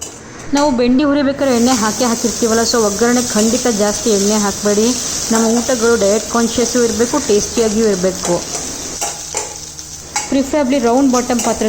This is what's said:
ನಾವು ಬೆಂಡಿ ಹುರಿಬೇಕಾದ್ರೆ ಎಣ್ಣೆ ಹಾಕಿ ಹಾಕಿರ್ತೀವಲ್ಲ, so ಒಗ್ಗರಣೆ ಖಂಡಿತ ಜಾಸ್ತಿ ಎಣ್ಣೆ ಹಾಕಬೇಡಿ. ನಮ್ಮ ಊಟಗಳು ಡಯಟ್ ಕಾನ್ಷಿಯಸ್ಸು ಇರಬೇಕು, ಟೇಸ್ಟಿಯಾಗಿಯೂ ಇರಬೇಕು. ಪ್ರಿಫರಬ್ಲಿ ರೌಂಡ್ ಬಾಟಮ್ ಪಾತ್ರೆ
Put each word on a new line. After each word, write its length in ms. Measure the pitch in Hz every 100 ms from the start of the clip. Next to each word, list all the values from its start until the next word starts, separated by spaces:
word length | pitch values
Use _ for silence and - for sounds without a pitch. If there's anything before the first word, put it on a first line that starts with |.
| - - - - - 285
ನಾವು 120 | 294 247
ಬೆಂಡಿ 260 | 247 254 294
ಹುರಿಬೇಕಾದ್ರೆ 460 | 285 277 277 277 240
ಎಣ್ಣೆ 160 | 240 254
ಹಾಕಿ 240 | 214 208 247
ಹಾಕಿರ್ತೀವಲ್ಲ, 520 | 233 233 - 233 226 226
so 80 | 240 208
ಒಗ್ಗರಣೆ 340 | 196 233 247 240
ಖಂಡಿತ 320 | 214 226 247 254 208
ಜಾಸ್ತಿ 260 | 208 208 240 202
ಎಣ್ಣೆ 200 | 202 214
ಹಾಕಬೇಡಿ. 420 | 202 190 208 208 226 254 - - -
ನಮ್ಮ 120 | 226 226 233
ಊಟಗಳು 380 | 226 247 226 233
ಡಯಟ್ 240 | 196 214 -
ಕಾನ್ಷಿಯಸ್ಸು 440 | 233 226 240 233 254 233
ಇರಬೇಕು, 300 | 214 240 294 277
ಟೇಸ್ಟಿಯಾಗಿಯೂ 580 | 208 - - 220 208 226
ಇರಬೇಕು. 440 | 190 185 180 - 175 - - - - - - - - - - - - - - - - - - -
ಪ್ರಿಫರಬ್ಲಿ 480 | 269 269 311 262 277 233
ರೌಂಡ್ 260 | 240 277 247
ಬಾಟಮ್ 260 | 247 247 233
ಪಾತ್ರೆ 220 | 214